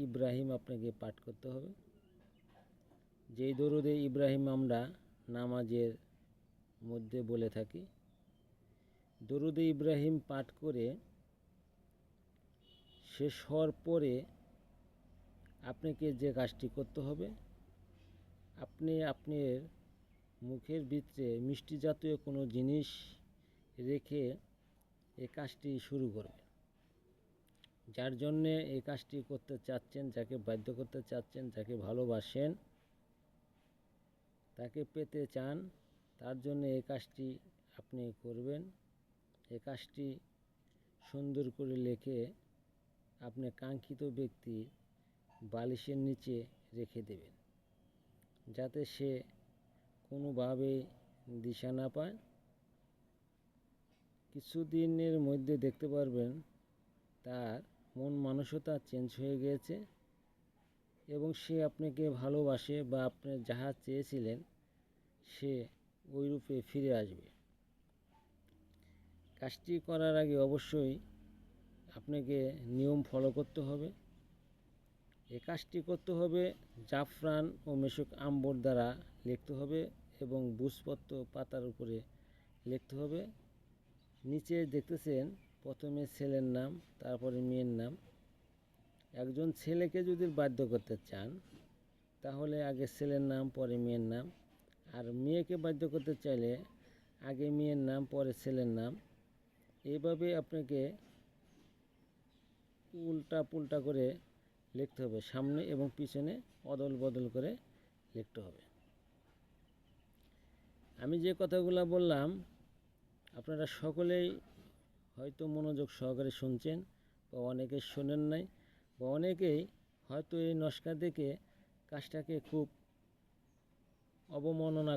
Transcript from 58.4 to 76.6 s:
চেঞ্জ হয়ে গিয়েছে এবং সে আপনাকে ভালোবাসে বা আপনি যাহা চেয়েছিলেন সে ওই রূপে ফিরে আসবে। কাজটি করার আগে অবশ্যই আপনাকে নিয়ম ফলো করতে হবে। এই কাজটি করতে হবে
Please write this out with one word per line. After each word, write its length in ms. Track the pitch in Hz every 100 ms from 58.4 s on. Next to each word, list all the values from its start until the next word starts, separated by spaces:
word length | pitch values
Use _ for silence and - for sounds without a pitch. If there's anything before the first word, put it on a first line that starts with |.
| 131 151 160 147 -
চেঞ্জ 200 | 127 123 117
হয়ে 140 | 139 135
গিয়েছে 340 | 139 143 - 202 208 - _ _ _ _ _ _ _ _ _ _ -
এবং 220 | 147 160 160
সে 140 | - 160 151
আপনাকে 340 | - 156 131 156 123
ভালোবাসে 560 | 135 147 143 127 - 147 123
বা 80 | 131 127
আপনি 220 | - 139 131 113
যাহা 200 | 120 139 127
চেয়েছিলেন 540 | 135 135 135 135 110 127 - _ _ _ _ _ _ _ -
সে 260 | - 139 127 117 - _ _
ওই 200 | - 139 143
রূপে 240 | 143 - 131 -
ফিরে 220 | 139 135 117
আসবে। 260 | 101 87 - - _ _ _ _ _ _ _ - _ _ - - - - - - - - - -
কাজটি 340 | 135 - 175 170 -
করার 280 | 160 160 156
আগে 140 | 151 143 135
অবশ্যই 460 | 143 - 151 135 147 - - - - - - - - - -
আপনাকে 380 | - 147 127 139 131 147 120 127
নিয়ম 220 | 139 147 -
ফলো 200 | 135 135 131
করতে 240 | 143 156 139
হবে। 200 | 143 160 - - - - - - - - - - - - - -
এই 60 | 120 -
কাজটি 320 | 170 - 175 165
করতে 220 | 175 - 170
হবে 240 | 175 175 185 -